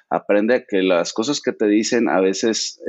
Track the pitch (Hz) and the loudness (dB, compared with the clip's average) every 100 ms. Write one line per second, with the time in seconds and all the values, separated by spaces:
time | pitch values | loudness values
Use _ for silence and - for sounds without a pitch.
0 | - 85 - 101 110 123 - 98 92 87 | -6 -4 0 0 2 0 0 0 2 2
1 | 85 - 113 143 - 101 107 107 107 120 | 0 -4 -4 -4 -4 -2 2 2 2 0
2 | 104 87 95 95 113 107 - - | 0 2 0 0 -2 -2 -6 -8